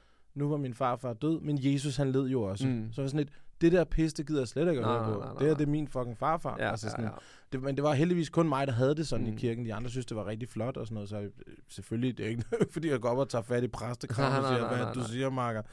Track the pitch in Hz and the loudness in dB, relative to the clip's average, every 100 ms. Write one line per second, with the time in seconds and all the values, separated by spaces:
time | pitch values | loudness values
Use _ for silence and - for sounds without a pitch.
0 | _ _ - 139 143 147 131 113 127 123 | _ _ -12 -4 0 0 -2 0 0 0
1 | 127 113 151 165 147 147 139 139 143 131 | -4 -2 0 0 0 2 2 2 0 0
2 | 135 131 131 131 98 101 135 117 113 135 | 2 2 2 2 0 0 0 0 -4 -4
3 | 135 147 139 - - - 165 180 156 - | -2 0 -2 -6 -16 2 6 6 4 4
4 | 160 - 143 147 120 131 175 135 117 120 | 2 0 -2 0 0 0 2 2 2 2
5 | 110 104 - - 147 147 143 151 147 131 | 0 -2 -4 2 4 4 2 0 0 -4
6 | 120 110 143 165 139 113 110 110 104 - | -4 -2 0 0 -2 -2 -2 -2 -4 -4
7 | 110 - - - - 131 135 135 147 131 | -4 -6 -16 -20 -8 -4 -2 2 2 4
8 | 175 175 151 170 165 135 139 117 131 151 | 4 2 2 2 4 2 2 4 4 4
9 | 151 113 110 110 120 117 113 104 123 127 | 0 0 0 0 -2 -2 -4 -4 -4 -6
10 | 117 110 98 110 123 113 120 - 110 110 | -6 -4 -4 -6 -6 -4 -4 -4 -6 -6
11 | 101 104 101 - - 110 - - - 117 | -6 -6 -6 -10 -18 -18 -16 -14 -4 0
12 | 127 110 107 120 - 233 - 160 156 127 | 0 0 -4 -4 -2 0 0 0 -2 0
13 | 120 127 135 120 110 123 120 - 113 123 | 0 0 0 -2 0 0 -2 -4 -8 -6
14 | - 107 135 135 135 123 113 123 113 127 | -6 0 2 2 2 2 0 0 -2 -4
15 | 113 123 135 127 120 110 - | -4 -2 -2 -2 -2 -2 -6